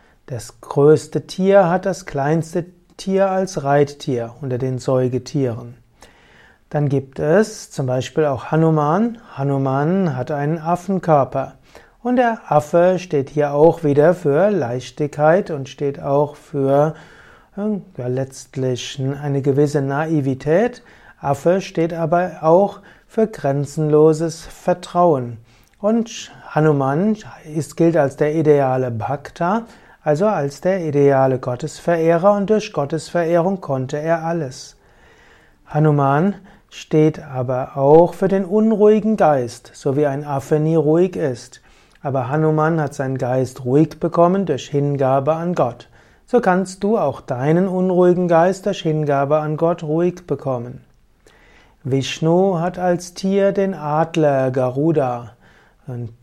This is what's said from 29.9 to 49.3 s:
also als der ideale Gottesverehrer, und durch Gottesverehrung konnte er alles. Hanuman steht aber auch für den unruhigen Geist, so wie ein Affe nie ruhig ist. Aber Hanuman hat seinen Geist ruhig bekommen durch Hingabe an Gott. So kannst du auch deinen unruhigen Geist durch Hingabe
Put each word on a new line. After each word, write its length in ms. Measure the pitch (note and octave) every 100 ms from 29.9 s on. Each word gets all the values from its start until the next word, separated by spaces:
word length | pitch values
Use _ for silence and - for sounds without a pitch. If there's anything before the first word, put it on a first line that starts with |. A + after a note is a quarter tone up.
| _
also 260 | D#3 D3+ G#3
als 340 | F#3+ C#3 -
der 240 | F#3 F#3+ D#3+
ideale 540 | C#3+ C#3 C3+ C3 B2+
Gottesverehrer, 920 | D3+ B2 D3+ - - E3+ D#3+ E3+ F#3+
und 160 | G3+ G3
durch 220 | G#3+ G#3+
Gottesverehrung 880 | - C#3+ D#3+ - F3 E3 F3 E3+ F#3+
konnte 380 | - C3+ C3 D3
er 260 | D#3+ E3
alles. 540 | D#3+ E3+ C3+ C3 - - _ _ _ _ _ _ _ _ -
Hanuman 680 | D3+ D#3 D3 C#3 C#3+ G3 G3 - - _
steht 520 | - - D#3 D#3 D#3
aber 540 | D3 C3 B2 B2+ C#3 C#3+
auch 380 | C#3 D#3+ E3+
für 160 | E3 F3
den 160 | G3 F#3
unruhigen 720 | G#3 A3 G#3 G#3 G#3+ G#3 A3
Geist, 540 | E3 C#3+ A#2+ - -
so 240 | - C#3+ C#3
wie 80 | D3
ein 180 | C3+
Affe 360 | D3 C#3 C3+ D#3
nie 140 | D#3 D#3+
ruhig 420 | D3 D#3+ F#3 F#3
ist. 440 | D3+ A#2 - - _ _ _ _
Aber 280 | C#3+ C3 A#2+
Hanuman 500 | D3+ D#3 D#3 D#3 E3
hat 140 | C#3+
seinen 240 | - C3 C3
Geist 480 | B2+ C3 B2 - B2+
ruhig 340 | C#3 D#3+ -
bekommen 460 | E3+ E3+ F3 F#3+ F3+
durch 240 | C3+ -
Hingabe 640 | C#3+ C#3+ C#3+ C3 C3+ C3
an 220 | D#3+ E3+ E3
Gott. 340 | B2+ A#2 - _ _ _ _
So 140 | B3
kannst 420 | G3 F3+ F#3 -
du 140 | G3+ A3
auch 240 | D3 -
deinen 460 | - B2 C#3+ E3 F#3+
unruhigen 600 | F#3 F#3 F3+ F3+ F3 F3+
Geist 380 | E3 F3+ F#3+ G3+
durch 160 | G3
Hingabe 580 | E3 D#3 D3 C#3 C#3